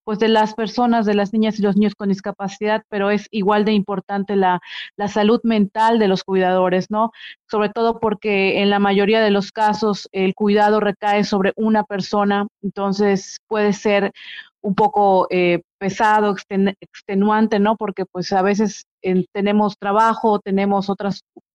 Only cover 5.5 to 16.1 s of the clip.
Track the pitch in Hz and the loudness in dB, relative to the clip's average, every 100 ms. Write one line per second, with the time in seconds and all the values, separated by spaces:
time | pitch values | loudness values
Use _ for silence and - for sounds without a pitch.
5.5 | 220 196 220 220 233 208 185 - 190 185 | 0 0 0 2 2 2 0 0 0 2
6.5 | 185 185 185 180 214 226 - - - - | 2 2 0 -2 -2 -2 -6 -20 -20 -6
7.5 | 214 208 233 226 226 220 208 214 202 190 | -2 -2 0 -2 0 -2 -2 -2 0 0
8.5 | - 202 202 202 196 202 220 214 202 196 | 2 2 2 2 2 2 2 2 0 -2
9.5 | - 214 202 220 196 - 190 190 - 208 | -2 -2 0 -2 -4 -6 -4 -2 0 2
10.5 | 208 208 214 208 190 208 208 202 202 190 | 4 4 2 0 -2 0 0 0 0 0
11.5 | - 220 214 - 202 185 208 202 202 208 | 0 0 0 -2 -6 -4 -2 0 0 -4
12.5 | _ 196 - 196 196 208 196 - - - | _ -10 -4 -4 0 0 0 -4 -18 -6
13.5 | 214 208 202 220 202 196 - - - - | -2 0 0 0 0 0 -6 -18 -18 -20
14.5 | _ 208 190 208 208 202 190 - 180 175 | _ -6 0 0 2 4 4 2 0 2
15.5 | 170 - - 190 190 214 | 0 -4 -8 -6 0 2